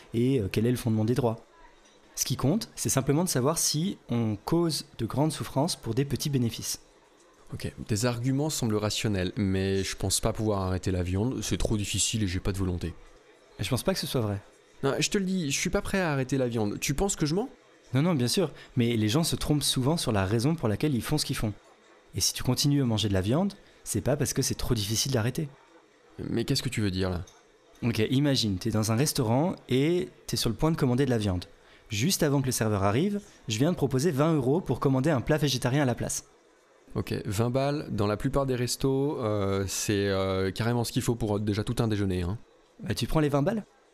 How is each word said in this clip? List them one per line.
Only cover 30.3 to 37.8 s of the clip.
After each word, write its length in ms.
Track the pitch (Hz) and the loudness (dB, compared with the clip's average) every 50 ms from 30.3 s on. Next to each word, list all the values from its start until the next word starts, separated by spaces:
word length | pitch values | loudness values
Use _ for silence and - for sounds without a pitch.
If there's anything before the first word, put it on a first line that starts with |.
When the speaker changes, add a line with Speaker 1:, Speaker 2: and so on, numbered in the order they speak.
| 123 | -4
Speaker 1:
sur 120 | 107 - 120 | -2 0 -2
le 60 | 101 | 0
point 160 | - 151 160 | 2 2 2
de 40 | 165 | 2
commander 300 | 156 151 123 123 123 143 | 2 2 2 4 2 2
de 60 | 127 | 2
la 80 | 120 113 | 2 2
viande. 260 | 104 101 90 87 - - - - - - - - - - | 2 0 0 -2 -4 -8 -16 -20 -20 -20 -20 -20 -14 -8
Juste 340 | 104 101 127 190 190 - 175 | -4 0 0 0 2 2 2
avant 180 | 143 135 143 | 2 2 2
que 60 | 131 | 2
le 40 | 131 | 0
serveur 320 | 113 - 113 107 107 95 95 | 0 0 2 2 2 2 2
arrive, 380 | 101 104 131 185 208 202 202 - - - - - | 2 2 2 2 0 -2 -4 -8 -10 -20 -12 -6
je 120 | - 107 107 | -4 0 2
viens 120 | 139 175 | 2 2
de 60 | 180 | 2
proposer 320 | - 147 117 135 127 139 185 | 0 0 0 2 2 2 2
vingt 240 | 139 131 151 165 160 | 2 4 2 4 4
euros 260 | 147 117 127 143 190 | 2 2 2 2 0
pour 200 | - - 120 - | 0 -2 -2 0
commander 320 | - 139 135 131 127 170 | 2 2 2 2 2 2
un 100 | 151 120 | 2 2
plat 160 | - - 151 | 2 2 2
végétarien 460 | 135 151 139 123 120 - 123 131 151 143 | 2 2 0 0 0 0 0 2 2 2
à 20 | |
la 80 | 123 117 | 2 0
place. 320 | - - - - - - - _ _ _ _ _ _ _ _ _ _ _ - - | -2 -4 -4 -6 -6 -8 -12 _ _ _ _ _ _ _ _ _ _ _ -8 -6
Speaker 2:
Ok, 180 | 113 98 - 107 101 - | -6 -4 -4 -4 -6 -4
vingt 260 | - 98 104 113 123 | -4 -2 0 0 0
balles, 360 | 120 131 135 143 143 151 | 0 0 0 0 -2 -4